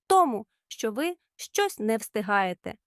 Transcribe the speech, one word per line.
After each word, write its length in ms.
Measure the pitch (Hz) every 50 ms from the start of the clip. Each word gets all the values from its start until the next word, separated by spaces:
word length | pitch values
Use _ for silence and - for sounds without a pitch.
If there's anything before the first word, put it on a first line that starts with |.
| _
тому, 400 | - 381 381 349 277 226 196 220 _ _ _ _ -
що 240 | - - - 220
ви 240 | 208 247 311 349 359 _ _ _ _
щось 420 | - - - - - 403 381 - -
не 180 | 208 214 226
встигаєте. 800 | 226 - - - 214 196 196 202 202 190 185 180 _ - 180 - _ _